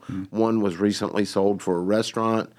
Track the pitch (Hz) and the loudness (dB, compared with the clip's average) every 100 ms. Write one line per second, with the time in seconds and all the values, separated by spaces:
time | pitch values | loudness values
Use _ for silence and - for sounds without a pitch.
0 | - 95 95 104 113 113 101 85 104 98 | -8 -10 -6 0 2 2 0 2 0 0
1 | 104 - 98 101 98 98 - 87 92 107 | -2 -2 0 2 2 0 -2 -2 0 0
2 | 110 117 113 113 - | 0 -2 0 0 -2